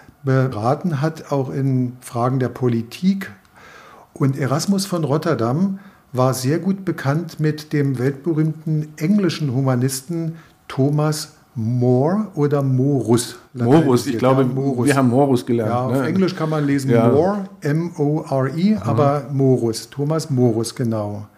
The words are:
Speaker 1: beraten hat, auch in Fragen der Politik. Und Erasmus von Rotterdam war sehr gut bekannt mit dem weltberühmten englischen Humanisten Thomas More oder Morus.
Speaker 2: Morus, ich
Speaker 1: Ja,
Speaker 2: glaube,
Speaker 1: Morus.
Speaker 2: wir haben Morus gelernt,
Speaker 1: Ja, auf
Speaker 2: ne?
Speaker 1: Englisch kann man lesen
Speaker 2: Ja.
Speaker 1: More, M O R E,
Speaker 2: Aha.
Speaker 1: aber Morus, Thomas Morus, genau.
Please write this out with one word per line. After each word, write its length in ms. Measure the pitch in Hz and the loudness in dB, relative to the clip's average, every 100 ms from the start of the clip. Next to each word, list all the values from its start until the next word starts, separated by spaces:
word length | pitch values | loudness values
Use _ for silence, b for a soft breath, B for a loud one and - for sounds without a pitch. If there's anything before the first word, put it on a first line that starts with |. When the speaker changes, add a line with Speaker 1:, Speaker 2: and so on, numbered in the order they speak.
| B _ | B _
Speaker 1:
beraten 800 | 135 131 127 104 113 151 185 143 | 0 2 2 0 0 0 -2 -2
hat, 280 | 156 160 - | -2 -4 -4
auch 220 | 139 131 | -4 -2
in 400 | 156 135 127 123 127 | -2 0 0 -2 -6
Fragen 380 | - 120 123 131 | -10 -2 0 0
der 100 | 123 | -2
Politik. 840 | - 127 117 113 - 185 196 190 - B B B B B B B | -2 -2 0 -4 -2 0 0 -4 -16 B B B B B B B
Und 240 | - 135 135 | -2 -2 0
Erasmus 480 | 131 143 165 196 190 | -2 -2 0 0 -2
von 180 | 175 | -4
Rotterdam 720 | 147 151 170 139 113 147 196 190 B B B | -2 0 0 0 0 0 -2 -4 B B B
war 200 | 123 131 | 0 0
sehr 260 | 131 127 165 | 0 0 0
gut 280 | 185 190 - | -2 -4 -4
bekannt 540 | 160 135 147 170 - | -4 -2 -2 -4 -4
mit 340 | 151 151 - | -2 -2 -4
dem 240 | 147 139 123 | -2 0 0
weltberühmten 880 | 131 143 180 151 160 151 - 156 151 - | -2 -2 -2 0 0 -2 -4 -4 -4 -4
englischen 580 | 156 208 180 - 147 | 0 2 2 0 -2
Humanisten 840 | 123 135 123 135 - - 170 165 165 B _ - | 0 0 2 0 -2 -6 -6 -6 -8 B _ -8
Thomas 680 | - 135 151 151 151 - - _ | 0 0 2 0 -2 -8 -18 _
More 720 | - 110 123 123 123 147 202 208 | -6 -2 2 2 4 2 0 -2
oder 280 | - 143 143 | -2 0 0
Morus. 760 | 135 127 135 139 107 117 - - - | 0 0 2 0 2 2 0 -12 -14
Speaker 2:
Morus, 540 | 131 117 156 147 120 110 | -2 4 6 6 2 2
ich 80 | |
Speaker 1:
Ja, 40 | 117 | 0
Speaker 2:
glaube, 240 | 127 135 | 4 4
Speaker 1:
Morus. 420 | 127 135 135 123 127 | 2 0 -2 0 2
Speaker 2:
wir 100 | 139 | 4
haben 140 | 127 | 4
Morus 340 | 123 143 123 | 4 4 2
gelernt, 260 | - 120 110 | 0 -2 0
Speaker 1:
Ja, 100 | 120 | -2
auf 120 | 127 | 0
Speaker 2:
ne? 140 | 135 131 | -2 0
Speaker 1:
Englisch 280 | 185 185 | 0 0
kann 140 | - 160 | -2 -2
man 180 | 156 143 | -2 0
lesen 240 | 139 131 | 0 2
Speaker 2:
Ja. 180 | 120 123 | 4 4
Speaker 1:
More, 360 | 139 180 208 190 - | 4 2 0 -6 -8
M 300 | 151 156 170 170 | -2 -2 -2 -2
O 240 | 147 156 | -2 -2
R 340 | 156 135 131 160 | -2 -2 -2 0
E, 200 | 196 214 | 0 0
Speaker 2:
Aha. 140 | 117 | 0
Speaker 1:
aber 360 | 113 139 143 127 | 2 2 0 -2
Morus, 580 | 135 135 123 113 110 - | 2 4 4 2 -4 -8
Thomas 400 | - 143 160 156 | -6 -2 -2 -2
Morus, 440 | 127 123 110 113 | 2 2 2 -2
genau. 520 | - 117 110 104 104 104 | -4 -2 -2 -4 -8 -14